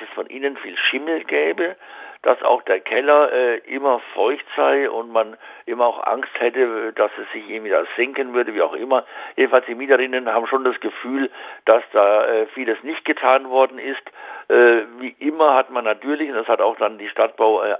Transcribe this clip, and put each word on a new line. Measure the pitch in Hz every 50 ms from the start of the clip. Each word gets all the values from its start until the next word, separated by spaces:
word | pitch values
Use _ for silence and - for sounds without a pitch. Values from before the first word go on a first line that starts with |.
| 113
es | - -
von | 113 92 -
innen | - 131 135 139 139 -
viel | - 98 90 -
Schimmel | - - - 131 147 160 165 151 -
gäbe, | - 151 147 151 165 175 - 170 175 185 - - - - - - - - -
dass | - - 123 - -
auch | - 120 123 -
der | - 95 95
Keller, | - - - 127 135 143 147 147 147 -
äh, | - 123 127 120 117 -
immer | - 127 127 135 139 139 123 117 - - -
feucht | - 95 120 147 139 - - -
sei | 147 143 139 139 139 139 117
und | 110 113 117 117
man | 117 113 110 107 113 - - - - - -
immer | - 120 120 120 120
auch | - - -
Angst | - 107 131 139 - - -
hätte, | 120 120 117 131 127 120 113 110 113 110 110
dass | - 107 104 - -
es | 104 -
sich | - 110 107 101
irgendwie | 104 110 110 104
da | 95 80 85 - -
senken | - 123 131 135 139 135 127 120
würde, | 123 123 117 107
wie | 104
auch | - - -
immer. | - 117 131 131 123 - - - - - - - -
Jedenfalls | 131 120 127 127 -
die | - 117
Mieterinnen | 120 135 135 135 123 131 131 127 127 123 117
haben | 110 117 113
schon | 113 135 131 131
das | 127 113 -
Gefühl, | - 107 - - - 123 131 135 135 131 - - - - - - _
dass | - 110 120 - - -
da, | 107 101 101 107 107 117
äh, | 120 117 110 110 107
vieles | - 131 127 113 110 - 120
nicht | 143 160 - -
getan | - 147 - 139 127 131 135 135 131
worden | 127 131 131 131 131 123
ist. | 110 135 135 - - - - - - - - - - -
Äh, | 113 120 120 120 117 113 107 120 117 123
wie | 131 123 - _
immer | - 147 151 160 156 147 131
hat | 127 131 -
man | 127 123 117
natürlich, | 110 107 101 117 139 147 151 156 143
und | 131
das | 110 113 -
hat | 113 101
auch | 98 107 113
dann | - - 107 110 104
die | 104 104
Stadtbau, | - - 110 113 - - 113 110 110 92 101
äh, | 104 98 -